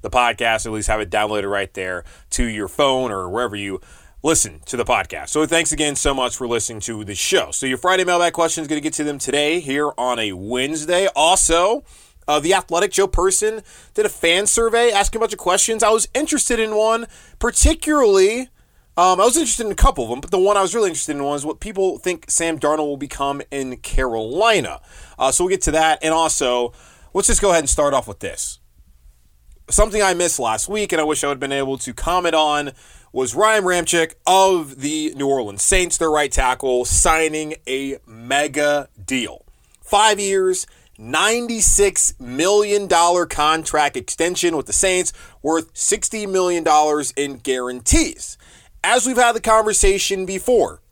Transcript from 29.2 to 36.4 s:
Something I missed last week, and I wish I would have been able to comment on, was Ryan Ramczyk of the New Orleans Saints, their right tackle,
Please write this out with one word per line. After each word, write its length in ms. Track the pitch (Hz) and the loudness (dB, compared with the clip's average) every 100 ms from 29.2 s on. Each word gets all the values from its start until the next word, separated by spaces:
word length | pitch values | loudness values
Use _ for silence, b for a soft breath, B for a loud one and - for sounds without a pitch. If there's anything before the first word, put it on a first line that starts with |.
| _ _ _ - - | _ _ _ -20 -6
Something 320 | - 214 208 | 0 0 2
I 100 | 196 | 2
missed 260 | 175 175 - | 2 -2 0
last 300 | 117 110 - | -2 -2 -4
week, 240 | 208 202 | -4 -2
and 80 | 170 | 0
I 40 | |
wish 200 | 151 151 | 0 0
I 40 | 143 | -2
would 80 | 139 | -4
have 40 | |
been 120 | 139 | -4
able 260 | 139 135 135 | -4 -4 -6
to 160 | - | -8
comment 400 | 117 - 180 175 | -6 -2 0 2
on, 380 | 160 156 147 143 - b b b | 2 2 0 -4 -10 b b b
was 200 | 127 131 | -4 -4
Ryan 300 | 123 214 220 | 2 4 4
Ramczyk 480 | 185 180 165 175 160 - - | 2 0 0 0 0 -2 2
of 560 | 185 190 180 147 135 | 6 6 2 -2 -8
the 320 | 139 156 151 135 | -6 -4 -6 -4
New 100 | 139 | -2
Orleans 360 | 135 107 98 | 0 -2 -4
Saints, 340 | - 190 180 - | 0 2 2 0
their 140 | 165 | 0
right 200 | 151 143 | 0 0
tackle, 540 | - | 0